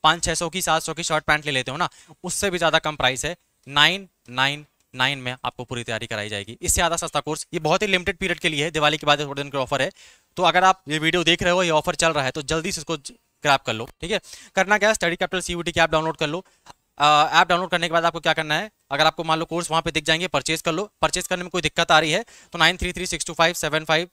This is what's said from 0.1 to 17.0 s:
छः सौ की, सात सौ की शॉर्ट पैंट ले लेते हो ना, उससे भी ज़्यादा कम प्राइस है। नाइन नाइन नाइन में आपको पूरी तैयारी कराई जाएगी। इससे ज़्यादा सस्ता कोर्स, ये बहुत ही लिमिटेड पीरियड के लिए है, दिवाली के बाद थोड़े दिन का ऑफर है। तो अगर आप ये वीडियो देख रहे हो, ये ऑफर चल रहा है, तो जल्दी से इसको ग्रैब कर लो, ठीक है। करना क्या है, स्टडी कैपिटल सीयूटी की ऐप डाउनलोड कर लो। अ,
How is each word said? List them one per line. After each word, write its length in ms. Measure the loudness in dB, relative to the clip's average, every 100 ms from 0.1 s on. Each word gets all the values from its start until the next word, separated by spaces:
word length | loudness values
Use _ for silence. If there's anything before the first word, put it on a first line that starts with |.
| 2
छः 100 | -2
सौ 160 | -2 -4
की, 120 | -4
सात 200 | 0 0
सौ 120 | -2
की 100 | -8
शॉर्ट 220 | -2 -2
पैंट 200 | 0 0
ले 60 | 0
लेते 200 | -2 -4
हो 60 | -4
ना, 120 | -6 _ _ -12
उससे 260 | -8 -4 -2
भी 80 | 0
ज़्यादा 220 | 2 2
कम 160 | 0
प्राइस 300 | 0 0 0
है। 100 | -6 -10 _ _ -2
नाइन 420 | 4 4 4 -10 _ -8
नाइन 360 | 0 0 -2 -14 _ _
नाइन 220 | -2 -2 -2
में 180 | -8 -6
आपको 180 | -8 -8
पूरी 200 | -10 -8
तैयारी 240 | -6 -8 -6
कराई 220 | -6 -6
जाएगी। 280 | -8 -10 -8
इससे 120 | -2
ज़्यादा 220 | 0 0
सस्ता 240 | 0 -4 -4
कोर्स, 280 | -4 -8 -6
ये 60 | -4
बहुत 220 | 0 0
ही 60 | 0
लिमिटेड 300 | 0 -2 -4
पीरियड 220 | -4 -2
के 100 | -2
लिए 140 | -2
है, 80 | -2
दिवाली 260 | 0 0 0
के 80 |
बाद 160 | 0 0
थोड़े 220 | 0 -8
दिन 80 | -6
का 80 | -4
ऑफर 220 | -2 -2
है। 100 | -2 _ -20 _ _
तो 80 | 0
अगर 200 | 2 6
आप 200 | 4 4 -2
ये 120 | -2
वीडियो 240 | 0 2
देख 200 | 2 2
रहे 80 | 2
हो, 120 | 2
ये 60 | 2
ऑफर 260 | 2 0
चल 160 | 0 0
रहा 120 | 2
है, 80 | -2
तो 100 | -4
जल्दी 300 | -4 -4 -4
से 100 | -8
इसको 160 | -6 -8
ग्रैब 600 | -8 -20 _ _ 2 2
कर 80 | 2
लो, 160 | -6 -8 _
ठीक 100 | -6
है। 80 | -6 -6 -20 -4
करना 220 | -2 2 4
क्या 120 | 4
है, 60 |
स्टडी 200 | 2 -2
कैपिटल 260 | -2 -4 -4
सीयूटी 300 | -4 -6 -2
की 80 | 2
ऐप 120 | 2
डाउनलोड 260 | 2 0 -4
कर 100 | -4
लो। 180 | -4 -10 _ -20 -20 _
अ, 320 | 2